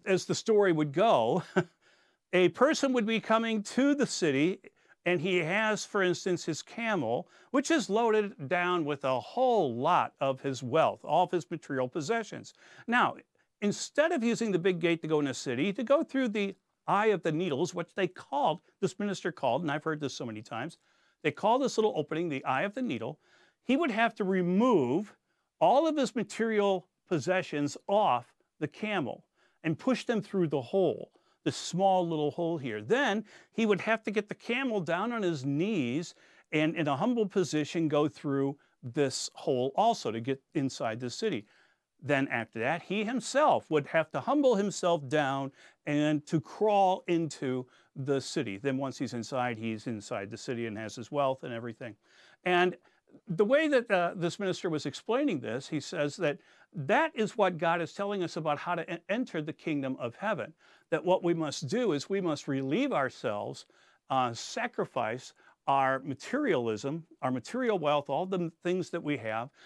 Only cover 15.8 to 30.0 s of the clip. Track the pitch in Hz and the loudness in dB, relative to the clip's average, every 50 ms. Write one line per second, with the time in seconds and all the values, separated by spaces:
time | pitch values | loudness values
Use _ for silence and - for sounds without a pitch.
15.8 | 247 220 277 320 320 - - 269 262 233 202 220 202 196 196 _ _ _ _ _ | 0 2 2 2 2 0 -2 0 0 0 0 -2 -2 -2 -4 _ _ _ _ _
16.8 | - - 175 196 214 220 208 170 - 170 151 156 185 180 139 123 180 - - 175 | -4 0 0 2 4 2 2 2 0 -2 0 0 0 0 0 -2 -2 -2 -2 -6
17.8 | 170 - - - 190 175 - - - - 269 285 277 185 156 180 _ _ _ - | -8 -6 -4 -2 -2 -2 -2 -6 -12 -6 -2 0 2 2 0 0 _ _ _ -4
18.8 | - - - - 208 208 190 - - 180 160 - - 127 117 143 175 147 143 156 | -4 -4 -2 -2 -4 -4 -4 -4 -4 -6 -6 -2 0 0 0 2 0 -2 -2 -2
19.8 | - 160 156 151 147 131 - - 151 120 110 107 113 - - 113 127 170 - _ | -2 -4 -4 -2 -4 -6 -6 -6 -8 -8 -8 -10 -12 -10 -8 -8 -8 -8 -10 _
20.8 | _ _ _ _ _ _ _ _ - 156 151 - - 208 233 262 285 226 - - | _ _ _ _ _ _ _ _ -2 -2 -2 0 2 2 2 2 2 0 0 2
21.8 | 214 214 - 160 143 - 160 156 175 170 143 131 - - 131 135 170 208 202 269 | 2 2 2 0 -2 -2 -2 -4 -2 -2 -4 -4 -2 -2 0 0 0 -2 -4 -4
22.8 | 254 226 139 107 113 127 156 _ _ _ _ _ _ _ _ _ _ - 254 285 | -4 -4 -4 -4 -6 -8 -10 _ _ _ _ _ _ _ _ _ _ 0 2 2
23.8 | 349 294 202 220 233 226 226 - 208 185 196 185 180 175 180 196 233 262 233 165 | 2 2 2 2 2 0 0 0 -2 0 2 2 2 2 4 4 4 4 4 4
24.8 | 131 120 131 180 214 - - _ _ _ _ _ _ _ _ - - 175 220 277 | 4 2 0 -2 -2 -4 -14 _ _ _ _ _ _ _ _ 2 4 4 6 6
25.8 | 330 320 311 302 269 - - 233 202 - - - 220 226 220 208 202 202 190 180 | 4 2 2 2 0 0 0 -4 -6 -4 -4 -2 -2 0 2 2 2 2 2 0
26.8 | - _ _ _ _ - 185 151 117 170 180 185 170 - - 147 147 143 - - | -2 _ _ _ _ -4 -2 -2 0 0 0 0 0 -2 -2 -2 -2 -2 -4 -6
27.8 | _ - 202 214 208 165 123 120 120 _ _ _ _ _ _ - 156 139 - - | _ 0 2 2 4 4 2 0 -2 _ _ _ _ _ _ -8 -8 -8 -6 -6
28.8 | - 214 208 185 143 110 - - - _ _ _ _ _ _ _ - 165 160 - | -6 -4 -2 -2 -2 -4 -6 -10 -14 _ _ _ _ _ _ _ -4 -4 -2 0
29.8 | - 262 254 - | 0 0 0 0